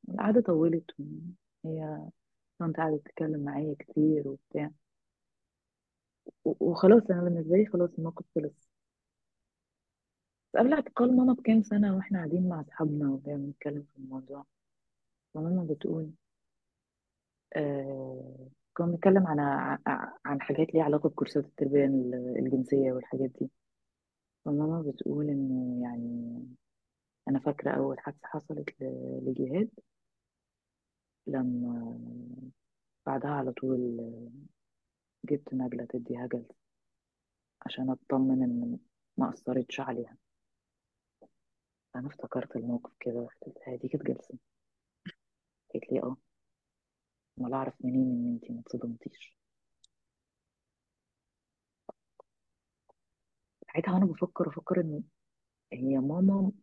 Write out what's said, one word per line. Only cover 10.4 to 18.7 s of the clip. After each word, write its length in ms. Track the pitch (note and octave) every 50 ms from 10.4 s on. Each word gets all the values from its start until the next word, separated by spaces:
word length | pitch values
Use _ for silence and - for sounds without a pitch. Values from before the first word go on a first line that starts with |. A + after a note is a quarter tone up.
| _ _ -
بس 40 | -
قبل 120 | A#3 C4
اعتقال 440 | D4+ D4+ - - - - A#3+ B3 B3+
ماما 160 | B3 B3+ B3+
بكام 300 | B3 - - - A3 A3+
سنة، 340 | G#3+ - G#3 G#3 G#3 G3+ F#3+
وإحنا 220 | F#3+ F#3+ - G3 F3+
قاعدين 300 | E3 D3+ D#3+ F3 F#3 F3+
مع 120 | F3 D#3
أصحابنا 500 | D3 D3+ - - D#3+ D3+ D3 D3 D3 C#3
وبنتكلم 720 | C3+ C3+ C#3 C#3+ D3 C#3+ C#3 C#3+ C#3 - - D3 C#3+ D3 C#3+ - _
في 40 | C3+
الموضوع، 460 | C3+ C3 C3 C3 C3 C3 C#3 C#3+ - _ _ _ _ _ _ _ _ _ _ _ _ _ _ _ _ _ -
فماما 300 | D#3 D#3 E3+ F3+ F#3 F3 D3+
بتقول، 400 | D3+ D3 - - E3 D#3+ D#3+ D#3 D#3+ _ _ _ _ _ _ _ _ _ _ _ _ _ _ _ _ _ _ _ _ _ _ _ _ _ _ - -
آه، 920 | - D3+ C#3+ C#3+ C#3 C3+ C#3 C3+ C3 C3 C3 C3 C3 C3 C3 C3 C3 C3 C3 - _ _ _